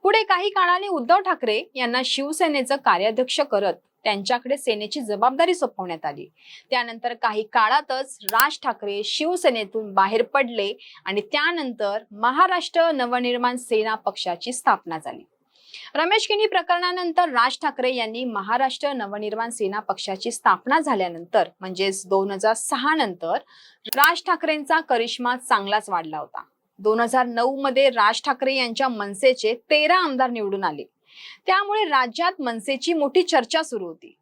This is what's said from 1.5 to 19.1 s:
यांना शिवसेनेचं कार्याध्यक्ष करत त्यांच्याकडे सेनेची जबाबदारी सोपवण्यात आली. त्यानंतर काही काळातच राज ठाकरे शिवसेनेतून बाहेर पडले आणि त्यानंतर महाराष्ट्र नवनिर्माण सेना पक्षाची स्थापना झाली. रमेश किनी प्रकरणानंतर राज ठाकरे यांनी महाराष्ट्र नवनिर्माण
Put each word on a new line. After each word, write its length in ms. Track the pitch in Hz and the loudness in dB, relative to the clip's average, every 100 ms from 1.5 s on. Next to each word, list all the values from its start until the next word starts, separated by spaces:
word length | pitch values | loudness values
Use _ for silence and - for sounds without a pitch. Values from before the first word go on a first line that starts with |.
| 214 320 | -2 -4
यांना 280 | 262 247 240 | -4 -2 0
शिवसेनेचं 720 | 254 - 277 311 349 285 254 277 | -2 -4 -4 0 0 0 0 0
कार्याध्यक्ष 640 | - 175 208 226 254 - | 2 2 2 0 -2 0
करत 340 | 285 208 196 165 _ _ | 0 2 0 -4 _ _
त्यांच्याकडे 520 | - 202 196 247 247 277 | -4 -2 -2 -2 -2 -4
सेनेची 440 | - 208 208 294 | -2 -4 -4 -8
जबाबदारी 540 | 233 202 233 269 339 | -6 0 0 2 2
सोपवण्यात 500 | 349 269 - 185 165 | 2 -2 -4 -8 -6
आली. 220 | 156 143 - _ - - _ | -8 -10 -16 _ -20 -20 _
त्यानंतर 440 | 254 233 233 240 | -2 -2 -6 -8
काही 340 | 240 233 214 220 | -2 -2 -2 -2
काळातच 680 | 233 220 285 - 262 269 - | 2 4 4 2 -6 -6 -8
राज 360 | 196 220 277 320 | -2 0 0 0
ठाकरे 400 | 277 220 202 202 | -6 -6 -6 -6
शिवसेनेतून 920 | 208 - 311 359 349 233 202 220 214 | -6 -4 -2 0 0 0 -4 -8 -4
बाहेर 280 | 190 190 220 | 0 2 2
पडले 500 | - 277 254 233 202 - - - | 0 0 -2 -2 -4 -6 -14 -16
आणि 160 | - 202 | -6 -6
त्यानंतर 800 | 208 294 311 339 269 226 202 208 - | -2 -2 0 -2 -6 -4 -4 -4 -8
महाराष्ट्र 800 | 208 226 269 370 359 330 339 330 | -2 -2 4 2 2 -2 2 2
नवनिर्माण 680 | 302 247 247 247 247 247 247 | 2 0 0 0 0 0 -2
सेना 380 | 247 220 220 | -2 0 0
पक्षाची 580 | 220 - 196 - 175 - | -2 -4 -6 -6 -6 -6
स्थापना 460 | 247 - 202 - 165 | -2 2 2 0 -10
झाली. 240 | 147 - - _ _ _ _ - - | -10 -14 -18 _ _ _ _ -20 -8
रमेश 320 | - 330 427 427 | -2 2 0 0
किनी 200 | 415 440 | 0 2
प्रकरणानंतर 840 | 403 339 349 359 359 359 330 349 | 0 0 0 0 -2 -2 2 2
राज 300 | 247 240 262 | 4 2 2
ठाकरे 320 | 302 - 254 | -4 -2 -2
यांनी 300 | 254 226 226 | 0 -4 -4
महाराष्ट्र 680 | 254 214 196 240 269 254 285 | -6 -6 -2 0 0 0 -4
नवनिर्माण 580 | 269 202 | -4 -6